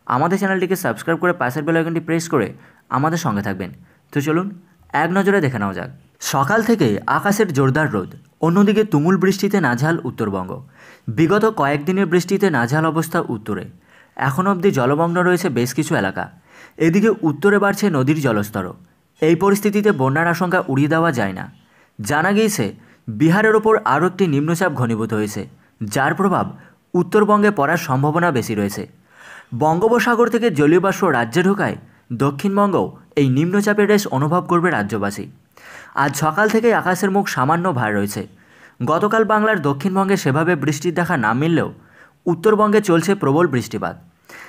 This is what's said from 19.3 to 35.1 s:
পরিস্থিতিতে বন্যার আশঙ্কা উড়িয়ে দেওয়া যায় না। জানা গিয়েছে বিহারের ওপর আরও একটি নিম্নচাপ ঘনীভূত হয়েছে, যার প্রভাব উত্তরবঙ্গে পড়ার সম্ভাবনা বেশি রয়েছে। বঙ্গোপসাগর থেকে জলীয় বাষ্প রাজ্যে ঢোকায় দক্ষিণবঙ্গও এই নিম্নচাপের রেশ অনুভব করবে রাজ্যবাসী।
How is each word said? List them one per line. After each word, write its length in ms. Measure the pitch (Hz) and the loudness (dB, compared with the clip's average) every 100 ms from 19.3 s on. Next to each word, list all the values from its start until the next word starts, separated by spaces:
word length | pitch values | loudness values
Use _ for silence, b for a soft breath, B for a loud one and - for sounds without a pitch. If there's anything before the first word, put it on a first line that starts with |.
| 165 | 2
পরিস্থিতিতে 540 | 196 202 208 208 208 | 2 2 0 0 0
বন্যার 400 | 156 131 143 170 | 2 0 2 0
আশঙ্কা 260 | 170 180 180 175 | 0 0 0 0
উড়িয়ে 240 | 135 147 | 0 2
দেওয়া 160 | 160 165 | 2 0
যায় 220 | 123 98 | 0 -2
না। 100 | 92 95 - b b b - | -6 -12 -16 b b b -12
জানা 320 | 104 147 180 | -4 0 2
গিয়েছে 320 | 202 220 208 101 - b b - | 2 2 0 -4 -8 b b -12
বিহারের 460 | 107 156 190 220 214 | 0 2 4 4 2
ওপর 180 | 214 214 | 2 2
আরও 200 | 113 139 180 | 2 0 0
একটি 180 | 185 185 | 0 0
নিম্নচাপ 460 | 139 143 170 180 | 0 0 0 -2
ঘনীভূত 360 | 127 120 113 110 | 0 -2 -2 -2
হয়েছে, 300 | 110 104 104 - b b _ | -2 -4 -6 -12 b b _
যার 340 | 107 139 143 | -6 -2 -2
প্রভাব 320 | 165 190 156 95 B B B _ | 0 0 0 -2 B B B _
উত্তরবঙ্গে 560 | 175 175 214 208 208 208 | -2 2 2 4 4 2
পড়ার 280 | 202 139 170 160 | 2 0 0 0
সম্ভাবনা 420 | 135 147 165 175 | 0 0 2 0
বেশি 240 | 127 107 | 0 -2
রয়েছে। 280 | 104 101 104 92 _ B B B B B | -2 -2 -4 -12 _ B B B B B
বঙ্গোপসাগর 720 | 117 151 165 220 240 240 226 233 | -2 0 2 2 2 2 2 2
থেকে 200 | 226 233 | 2 0
জলীয় 320 | 151 147 175 | 2 4 4
বাষ্প 180 | 196 185 190 | 2 0 0
রাজ্যে 340 | 123 117 113 | 0 0 0
ঢোকায় 340 | 185 202 131 - b b b 117 | 0 0 -2 -6 b b b -2
দক্ষিণবঙ্গও 680 | 139 139 202 196 202 156 90 B B - | -2 -2 -2 0 2 0 -2 B B 0
এই 120 | 139 | 2
নিম্নচাপের 560 | 131 170 202 202 208 196 | 2 2 0 2 2 4
রেশ 160 | 202 - | 2 2
অনুভব 340 | 131 147 175 175 | -2 0 0 0
করবে 200 | 175 175 | 0 2
রাজ্যবাসী। 560 | 127 101 107 101 | 0 -2 -2 -4